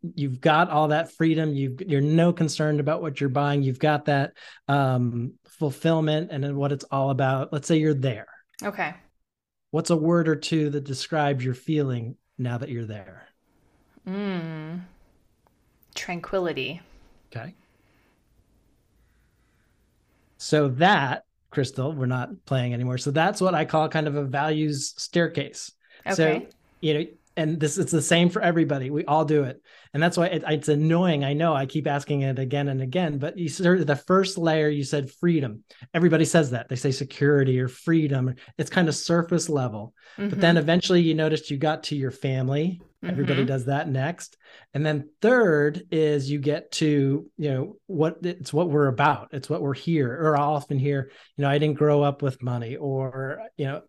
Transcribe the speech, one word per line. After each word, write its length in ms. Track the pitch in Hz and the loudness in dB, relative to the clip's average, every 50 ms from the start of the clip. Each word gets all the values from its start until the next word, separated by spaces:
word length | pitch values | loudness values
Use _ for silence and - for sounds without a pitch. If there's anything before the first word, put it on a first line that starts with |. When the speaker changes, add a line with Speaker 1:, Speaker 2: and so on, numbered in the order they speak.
| - 170 - | -12 -10 -6
Speaker 1:
you've 260 | - 143 139 127 127 | -4 -4 -4 -4 0
got 300 | - 165 151 156 175 180 | 2 4 6 6 4 4
all 180 | 156 151 156 151 | 2 2 2 4
that 240 | 151 151 165 160 - | 2 0 0 -4 -2
freedom. 420 | _ 165 160 160 156 160 156 147 | _ 2 2 2 2 0 -2 -2
You've, 260 | 139 135 135 127 143 190 | -2 -2 -4 -4 -8 -4
you're 180 | 202 147 139 | -2 0 2
no 320 | 143 147 156 165 165 175 170 | 2 4 4 4 4 4 4
concerned 460 | - 170 151 - - 156 151 151 147 | 2 0 -2 0 0 0 0 0 0
about 240 | 143 147 156 143 170 | 0 0 -2 -2 -4
what 180 | 156 139 - | -6 -4 -2
you're 100 | 139 143 | -2 0
buying. 320 | 127 143 143 143 143 143 139 | 0 0 0 2 2 0 0
You've 180 | 131 127 127 | 0 -2 0
got 240 | - 151 151 143 147 | 2 2 2 2 2
that, 300 | - 143 139 139 - _ - - - - - _ - | 2 2 2 0 -2 _ -16 -20 -20 -20 -16 _ 0
um, 680 | 139 143 139 131 127 127 123 120 117 120 117 139 - _ _ | 2 2 2 2 2 2 0 0 -2 -4 -6 -6 -8 _ _
fulfillment 880 | _ - - 160 147 135 - - 165 165 160 156 151 151 151 165 180 | _ -8 -4 -4 -4 -4 0 0 2 2 2 2 2 0 0 -2 -4
and 140 | 165 139 135 | -6 -6 -4
then 120 | 143 143 | -4 -2
what 140 | 139 139 143 | -2 -2 -2
it's 140 | 143 139 - | -2 -4 -6
all 260 | - - 135 135 135 | -4 -2 0 0 0
about. 420 | 135 127 139 131 135 135 139 - - | 0 2 2 0 2 0 -2 -4 -6
Let's 140 | 147 131 | -8 0
say 120 | - 170 156 | 2 2 2
you're 160 | 151 156 151 | 4 2 2
there. 340 | 135 127 135 113 107 104 - - - _ _ _ - - | 2 0 -2 -2 -4 -10 -16 -20 -20 _ _ _ -10 -10
Speaker 2:
Okay. 320 | 202 202 - 180 151 175 - _ _ _ _ _ _ _ _ _ _ _ _ _ _ - | -10 -6 -6 -6 -6 -8 -14 _ _ _ _ _ _ _ _ _ _ _ _ _ _ -4
Speaker 1:
What's 180 | 156 165 - | -4 0 2
a 60 | 175 | 0
word 320 | 160 151 165 170 170 165 160 | 2 4 2 4 4 4 2
or 80 | 156 | 0
two 340 | 151 - - 165 160 151 147 | 0 -2 -2 0 0 0 0
that 140 | 143 147 139 | -2 -4 -6
describes 600 | 139 131 - - - - 156 147 143 143 131 123 | -6 -8 -8 -6 -4 -2 0 2 2 0 0 -2
your 100 | 131 123 | -4 -6
feeling 640 | - - - 160 151 143 135 123 120 113 117 - _ _ _ _ - | -6 -4 -2 0 0 0 0 -2 -4 -6 -8 -12 _ _ _ _ -6
now 200 | 127 123 120 120 | -6 -4 -4 -6
that 100 | 131 - | -6 -8
you're 180 | 117 117 117 | -8 -8 -8
there? 400 | 107 107 104 95 92 92 92 - _ _ _ _ _ _ _ _ _ _ _ _ _ _ - _ 190 | -8 -10 -12 -14 -18 -20 -20 -20 _ _ _ _ _ _ _ _ _ _ _ _ _ _ -20 _ -10
Speaker 2:
Mm. 760 | 185 196 208 202 190 175 160 160 160 156 156 156 165 180 180 180 _ _ _ _ _ _ _ _ _ _ _ _ _ _ _ _ _ _ _ _ _ | -8 -6 -6 -4 -6 -6 -6 -8 -10 -10 -10 -10 -10 -12 -12 -14 _ _ _ _ _ _ _ _ _ _ _ _ _ _ _ _ _ _ _ _ _
Tranquility. 840 | - - - 175 175 160 - - 190 180 170 147 135 127 - 151 170 - _ - - _ _ _ _ _ _ - | -14 -10 -10 -10 -10 -8 -4 -4 -2 -2 -2 -4 -4 -6 -6 -8 -12 -16 _ -20 -20 _ _ _ _ _ _ -14
Speaker 1:
Okay. 200 | 113 113 160 - _ _ _ _ _ _ _ _ _ _ _ _ _ _ _ _ _ _ _ _ _ _ _ _ _ _ _ _ _ _ _ _ _ _ _ _ _ _ _ _ _ _ _ _ _ _ _ _ _ _ _ _ _ _ _ _ _ | -14 -14 -14 -18 _ _ _ _ _ _ _ _ _ _ _ _ _ _ _ _ _ _ _ _ _ _ _ _ _ _ _ _ _ _ _ _ _ _ _ _ _ _ _ _ _ _ _ _ _ _ _ _ _ _ _ _ _ _ _ _ _
So 300 | - - - 151 147 139 | -2 2 2 4 4 2
that, 560 | 127 127 165 185 208 165 139 131 135 - - _ _ _ _ _ | 2 4 4 6 6 4 2 0 -4 -6 -8 _ _ _ _ _
Crystal, 420 | - 147 131 120 - - 127 143 160 | -2 -2 -2 -2 -2 -4 -4 -4 -4
we're 140 | 143 127 | -4 -2
not 240 | 123 127 127 123 - 214 - _ | -2 -2 -2 -4 -6 -10 -16 _
playing 280 | - 139 131 123 123 120 | -2 -2 -2 0 -2 -2
anymore. 240 | 120 123 123 127 127 | -2 -4 -4 -4 -4
So 120 | - 147 | -4 -2
that's 300 | 139 156 160 190 208 208 | 0 2 2 2 2 2
what 140 | 185 185 180 | 0 2 2
I 100 | 151 160 | 2 0
call 240 | 156 - 156 151 156 | 0 2 0 0 2
kind 180 | - 160 156 | 0 -2 -2
of 80 | 151 143 | 0 -2
a 100 | 147 143 | -2 -4
values 720 | 135 127 143 143 156 156 151 156 151 147 139 - - - | -2 -2 -2 0 0 0 0 0 0 -2 -4 -6 -8 -10
staircase. 760 | - - - - 175 170 165 170 - 143 139 - - - - _ _ _ _ _ - - - 190 | -10 -14 -2 0 0 0 2 0 -4 -6 -6 -10 -14 -16 -16 _ _ _ _ _ -14 -6 -4 0
So, 120 | 165 160 156 | 2 4 4
Speaker 2:
Okay. 200 | 156 160 - - - _ _ _ _ _ | 2 0 -2 -8 -18 _ _ _ _ _
Speaker 1:
you 140 | - 156 151 | -2 0 0
know, 100 | 147 170 - - _ _ _ _ | 0 -2 -6 -10 _ _ _ _
and 240 | - 156 156 160 165 | -2 -2 -2 0 0
this, 180 | 151 147 143 190 | -2 -2 0 -2
it's 140 | 175 - - | -2 0 0
the 100 | 160 135 | 0 2
same 280 | - 175 170 175 175 | 4 4 4 4 4
for 120 | 175 - - | 2 2 0
everybody. 480 | 170 165 165 160 143 143 139 127 131 | 2 2 2 2 0 0 -4 -4 -4
We 140 | 147 147 156 | -4 -4 -2
all 200 | 143 143 156 160 | 0 0 0 2
do 200 | 147 156 147 143 | 2 2 2 2
it. 180 | 123 131 - _ _ - - - - - | 0 -6 -10 _ _ -20 -20 -20 -8 -2
And 80 | 143 160 | 0 0
that's 140 | 175 175 | 2 2
why 100 | 180 165 | 2 0
it, 160 | 175 175 160 - 208 | 0 0 -4 -2 -2
it's 200 | 156 147 - - | -2 -2 2 0
annoying. 560 | 151 147 151 160 165 170 185 180 160 143 139 | 2 2 4 2 2 4 4 2 2 0 0
I 100 | 135 143 | -2 0
know 200 | 147 165 165 156 | 0 2 2 0
I 120 | 135 139 | 0 -2
keep 200 | 131 - 156 135 | -2 -4 -4 -2
asking 360 | 147 143 143 139 - 147 139 139 | -2 -2 -4 -2 -2 -2 0 0
it 160 | 135 131 123 | -2 -2 -2
again 280 | 131 127 135 143 143 | -4 -4 -2 -2 -2
and 160 | 143 135 131 131 | -2 -2 -4 -4
again, 360 | 131 127 180 180 160 147 139 | -2 -2 -2 -2 -2 -2 -4
but 200 | 135 156 - 185 | -6 -6 -6 -6
you 100 | 170 151 | -6 -6
sort 300 | 135 - 190 175 180 185 | -6 0 4 4 4 4
of, 60 | 160 | 4
the 80 | 139 143 | 2 0
first 440 | 139 - - 185 190 190 185 - - | -2 0 2 2 2 2 2 -2 -2
layer, 300 | 165 165 160 160 151 151 | 0 0 2 2 2 0
you 140 | 151 147 139 | 0 -2 -2
said 260 | 131 - 147 139 131 | -2 -2 -4 -4 -4
freedom. 520 | - _ - 175 170 156 120 120 107 110 _ _ - _ - - - | -8 _ 0 2 2 2 0 -2 -8 -12 _ _ -20 _ -20 -4 0
Everybody 300 | 165 170 175 160 160 160 | 4 4 4 6 4 4
says 260 | 143 - 170 156 131 | 4 4 4 4 4
that. 180 | 123 117 117 - | -2 -6 -6 -6
They 60 | 131 | -8
say 160 | 127 - 143 | -2 -2 -2
security 720 | 131 - 143 135 - - 143 143 147 143 135 131 127 127 | -2 -2 -6 -10 -4 0 2 4 4 4 4 4 2 2
or 80 | 127 123 | 0 -2
freedom. 640 | 127 - - - 165 165 156 143 139 131 127 131 127 - - - - - | -6 -8 -2 2 2 2 2 2 0 0 0 -2 -4 -6 -12 -20 -6 -6
It's 120 | 151 - | -6 0
kind 180 | - 190 180 156 | 2 2 2 2
of 80 | 139 | 2
surface 520 | - - - 170 170 170 170 180 160 160 - | -2 0 0 2 2 2 2 0 -2 0 0
level. 460 | 151 143 127 123 104 107 104 - _ _ _ - - | -2 -2 -2 -2 -4 -8 -12 -12 _ _ _ -20 -10
But 240 | - 202 208 190 202 | -8 -6 -4 0 4
then 160 | 185 170 170 | 4 6 6
Speaker 2:
Mm-hmm. 60 | 170 147 | 6 4
Speaker 1:
eventually 380 | 151 165 180 - - 185 175 170 | 4 2 2 4 4 4 4 4
you 120 | 165 156 | 4 2
noticed 340 | 156 156 156 156 151 - - | 2 2 0 0 -2 -2 -6
you 100 | 147 139 | -6 -2
got 260 | 147 156 156 156 - | 0 0 -2 -2 -4
to 120 | - 151 | -6 -4
your 140 | 143 135 127 | -4 -4 -4
family. 720 | 123 - - 139 131 131 131 127 139 147 156 180 185 - - _ _ _ - | -6 -4 -4 -2 -2 -2 -2 -2 0 0 -2 -2 -4 -6 -14 _ _ _ -8
Everybody 380 | 175 180 131 143 131 139 131 - | -6 -2 -2 0 0 0 0 0
Speaker 2:
Mm-hmm. 40 | |
Speaker 1:
does 200 | 123 135 131 120 | 0 -2 -4 -2
that 220 | 127 139 143 160 170 | -2 -2 -2 -2 -2
next. 480 | 131 131 131 151 175 - - - _ _ _ - - - - _ _ | -2 -2 -2 -4 -6 -8 -14 -20 _ _ _ -20 -20 -20 -20 _ _
And 100 | 139 151 | -2 -2
then 240 | 151 156 147 143 - _ _ - | 0 -2 -2 -6 -8 _ _ 2
third 600 | 214 254 247 226 185 156 147 143 151 147 180 - _ - | 4 4 6 4 4 4 4 2 2 0 -4 -8 _ 0
is 360 | 160 156 151 147 147 135 135 | 2 2 2 2 0 0 -2
you 120 | 147 147 | -4 -2
get 320 | 135 147 147 165 - - - | 0 -2 -2 -2 -4 -8 -4
to, 580 | - 160 151 147 143 139 135 139 147 - - _ | 0 0 2 2 2 2 2 0 -2 -4 -8 _
you 140 | - 151 147 | -6 -4 -2
know, 260 | 135 131 139 190 214 - _ | -2 -2 -4 -6 -10 -18 _
what 320 | _ 196 151 156 160 175 - - | _ -2 0 0 0 0 -4 -8
it's 280 | 175 175 175 127 - - | -8 -8 -8 -10 -4 -2
what 160 | 147 180 175 | 0 0 2
we're 200 | 143 147 143 139 | 2 2 2 2
about. 400 | 127 113 143 151 143 110 - - | 2 2 2 2 2 0 -4 -12
It's 180 | - 139 131 - | -12 -12 -8 -6
what 140 | 147 180 170 | -6 -4 -4
we're 120 | 139 127 | -4 -6
here, 380 | - - - 170 151 135 120 120 | -4 -2 -2 0 0 0 0 -2
or 240 | 165 160 156 151 | 0 0 2 2
I 40 | 143 | 2
often 400 | 147 147 151 147 139 _ 147 135 | 2 0 -2 -2 -4 _ -4 -2
hear, 320 | 131 143 143 139 131 135 - - - _ _ | 0 0 -2 -2 -4 -8 -12 -20 -20 _ _
you 60 | - 143 | -2 0
know, 60 | 139 | 2
"I 100 | 139 151 | 2 2
didn't 200 | 151 151 147 - | 2 0 2 2
grow 240 | 151 151 147 143 147 | 2 4 4 4 4
up 180 | 143 139 139 143 | 2 0 0 -4
with 200 | 135 127 - 123 | -4 -4 -4 -6
money," 320 | 127 123 120 117 113 131 | -6 -6 -6 -6 -8 -10
or, 680 | - 151 139 135 135 135 131 123 135 135 135 143 - - 233 _ | -8 -6 -4 -4 -4 -4 -6 -8 -8 -8 -8 -8 -10 -12 -18 _
you 100 | - 147 | -6 -6
know 160 | 135 139 156 - | -6 -6 -8 -12